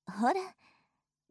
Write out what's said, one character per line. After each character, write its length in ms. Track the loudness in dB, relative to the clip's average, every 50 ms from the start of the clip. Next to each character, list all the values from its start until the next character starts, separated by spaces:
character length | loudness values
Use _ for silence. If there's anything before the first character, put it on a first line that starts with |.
| _ -14
ほ 200 | -4 0 2 2
ら、 280 | 2 2 -2 -6 -12 _ _ _ _ _ _ _ _ _ _ _ _ _ _ _